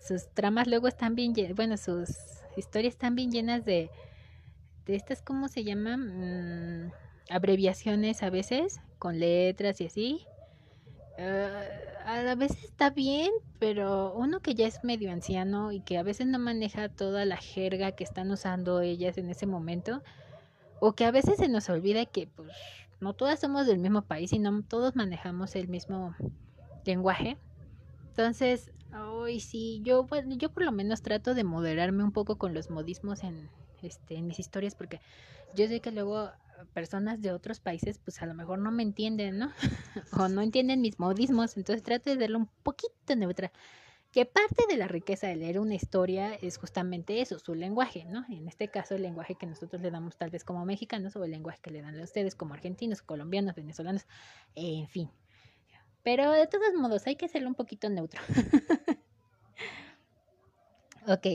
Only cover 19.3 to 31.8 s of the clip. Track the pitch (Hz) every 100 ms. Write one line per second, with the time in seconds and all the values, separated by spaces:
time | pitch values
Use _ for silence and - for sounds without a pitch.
19.3 | 175 196 180 165 175 208 269 - - -
20.3 | - - _ - - 214 - 233 262 320
21.3 | 403 349 220 202 170 190 214 240 196 156
22.3 | - 160 - - - - - 196 202 269
23.3 | 302 285 277 262 190 180 208 - 156 180
24.3 | 220 208 208 208 233 254 254 196 170 180
25.3 | 180 190 190 180 180 - 190 180 170 -
26.3 | - - - - - - 180 185 180 220
27.3 | 285 - - - - - - - - 233
28.3 | 233 254 247 - - - 220 214 226 233
29.3 | 233 - 226 226 220 226 254 254 294 262
30.3 | 254 311 - 339 208 202 220 - 214 247
31.3 | 254 190 165 165 160